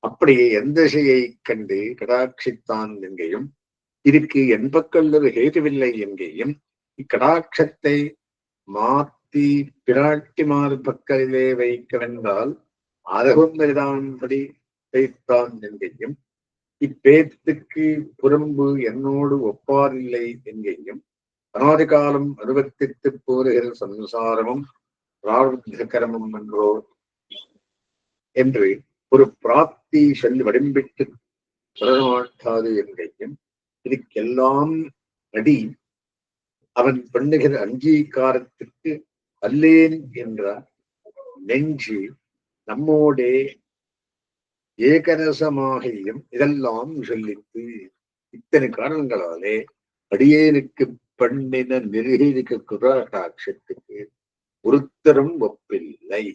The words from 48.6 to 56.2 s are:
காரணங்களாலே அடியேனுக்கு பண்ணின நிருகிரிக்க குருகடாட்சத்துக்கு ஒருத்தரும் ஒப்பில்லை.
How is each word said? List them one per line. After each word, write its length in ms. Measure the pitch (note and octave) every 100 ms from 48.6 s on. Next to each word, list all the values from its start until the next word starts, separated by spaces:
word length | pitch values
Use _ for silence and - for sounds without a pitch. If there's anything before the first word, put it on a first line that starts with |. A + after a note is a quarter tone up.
| C3
காரணங்களாலே 840 | A2 B2+ D#3 C#3 A2 F2 E2 G2 A2 A2 _ _ _ _
அடியேனுக்கு 760 | - C#3 D3+ D#3 D3 C3 _ B2+ A#2+ _ _
பண்ணின 600 | A#2 C#3 C3 C3 B2 B2+ A2
நிருகிரிக்க 680 | G#2+ A#2+ B2+ C#3+ C3 A#2 A#2
குருகடாட்சத்துக்கு 1400 | - G#2 B2 C3 - G2+ F2 - - F#2+ _ - _ G#2 G2+ _ _ _ _ _ A2
ஒருத்தரும் 720 | C#3 C#3 _ D#3 C#3 C#3+ E3+
ஒப்பில்லை. 840 | A2 - _ G2 D#2+ - F2+ G2+